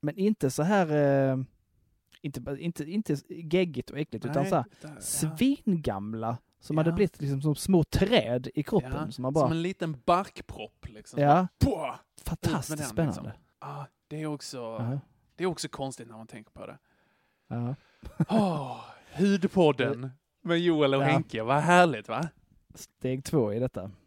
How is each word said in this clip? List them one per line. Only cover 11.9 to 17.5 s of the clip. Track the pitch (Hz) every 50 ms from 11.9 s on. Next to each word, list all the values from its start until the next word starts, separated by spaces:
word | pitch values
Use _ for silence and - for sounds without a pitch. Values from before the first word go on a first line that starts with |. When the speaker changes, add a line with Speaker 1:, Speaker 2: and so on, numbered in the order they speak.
| -
Speaker 2:
pah! | - _ _ _ - -
Speaker 1:
Fantastiskt | - 170 - - - 160 160 127 - 156
Speaker 2:
Ut | 151
med |
den, | 151 127 107 123 165 147 95
Speaker 1:
spännande. | - - -
Speaker 2:
liksom. | 107 - _ _ _ _
Ja, | - 143 143 143 143 - _ _ _ _
det | 151 151 156
är |
också, | 156 151 139 - - - 131
Speaker 1:
Ja. | 120 113 113 110 117 113 127 143 - _ _ _ _ _ _
Speaker 2:
det | - 165
är | 185
också | 170 - - 151
konstigt | - - 135 135 127 - 120 120
när | 113
man | 110 113
tänker | 113 - 117 110 _
på | _ - -
det. | - 135 139 _ _ _ _ _ _ _ _ _ _ _ _ _
Speaker 1:
Ja. | _